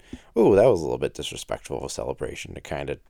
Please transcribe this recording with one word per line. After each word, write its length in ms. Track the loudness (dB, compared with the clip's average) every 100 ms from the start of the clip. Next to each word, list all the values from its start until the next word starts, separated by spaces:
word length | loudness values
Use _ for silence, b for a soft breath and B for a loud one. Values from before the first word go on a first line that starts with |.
| B B B 4
Ooh, 160 | 6
that 120 | 8 6
was 140 | 4
a 40 |
little 140 | 0 -4
bit 160 | -4
disrespectful 640 | -6 -12 -10 -10 -10 -8 -10
of 60 |
a 40 | -8
celebration 680 | -8 -8 -6 -8 -10 -14
to 60 | -14
kinda 380 | -10 -8 -8 -10 _